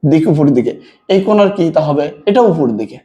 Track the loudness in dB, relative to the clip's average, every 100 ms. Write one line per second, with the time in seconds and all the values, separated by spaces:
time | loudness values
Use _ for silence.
0 | 2 2 2 2 2 2 -2 -6 -16 _
1 | _ -2 2 2 2 0 -2 0 -2 -2
2 | -4 -4 -2 2 2 2 -2 -2 -8 -12